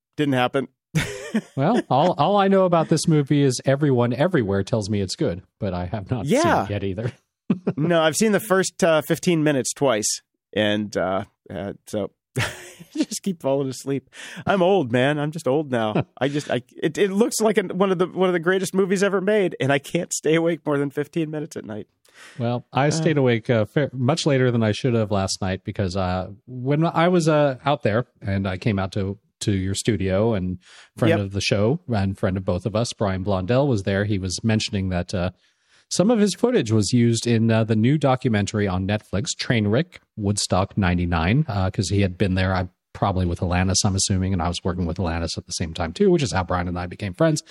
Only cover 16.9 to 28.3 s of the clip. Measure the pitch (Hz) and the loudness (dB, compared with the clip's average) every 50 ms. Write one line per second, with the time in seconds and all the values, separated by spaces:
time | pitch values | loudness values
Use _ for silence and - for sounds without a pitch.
16.9 | 143 151 202 196 190 196 240 262 - - 220 226 190 214 185 - - 180 202 196 | 0 0 0 2 2 2 2 2 0 0 0 2 2 2 0 -2 0 0 0 2
17.9 | 185 165 185 165 - 180 185 185 180 175 160 180 190 196 190 - - 190 202 175 | 2 0 0 -2 0 0 0 2 2 0 0 0 0 0 0 -2 0 0 0 2
18.9 | 202 180 202 196 185 196 180 202 214 214 190 165 - - 135 131 139 139 - - | 2 0 0 0 0 0 0 0 2 2 2 0 -2 -2 0 0 0 0 -2 -2
19.9 | - 170 180 - - - - 147 160 165 165 170 170 147 - 151 147 139 143 143 | -4 -4 -4 -4 -6 -4 0 2 2 4 2 2 0 -2 -2 -2 -2 0 -2 -2
20.9 | - 147 143 - - 170 160 151 156 151 147 - - - - - 107 107 92 _ | -2 -6 -6 -4 -4 -6 -4 -4 -6 -8 -10 -10 -12 -12 -12 -10 -12 -12 -12 _
21.9 | _ _ _ _ _ - - - - - 120 117 123 123 - _ - 123 139 151 | _ _ _ _ _ -20 -20 -16 -8 -4 -4 -2 -2 -4 -6 _ -2 0 0 2
22.9 | 151 165 160 170 151 143 131 123 117 110 - - 123 110 104 - - 156 139 127 | 2 0 0 2 2 4 4 4 2 2 2 2 2 2 2 0 0 -2 -2 -2
23.9 | - 131 123 127 156 - - 156 139 127 131 127 117 117 110 107 101 - - 131 | -2 -2 0 0 0 0 2 2 2 4 4 2 2 2 2 2 0 0 0 0
24.9 | 117 113 110 98 104 98 95 92 - - 104 92 95 90 - 107 95 - 101 90 | 2 2 0 0 0 0 0 -2 -4 -4 -4 -4 -4 -4 -6 -8 -4 -4 -2 -2
25.9 | 85 98 92 90 90 92 90 101 101 - _ - 127 127 123 131 147 151 165 170 | -2 -2 -2 -2 -2 -2 -4 -8 -12 -18 _ -14 -12 -6 -2 -2 0 2 0 0
26.9 | - 160 165 180 185 175 156 160 156 151 147 139 127 117 - 139 147 - - 110 | 2 2 2 4 4 4 4 4 4 4 4 2 0 -2 -2 -2 -2 0 0 0
27.9 | 101 120 131 _ _ - - 104 | 0 0 -2 _ _ -10 -6 -4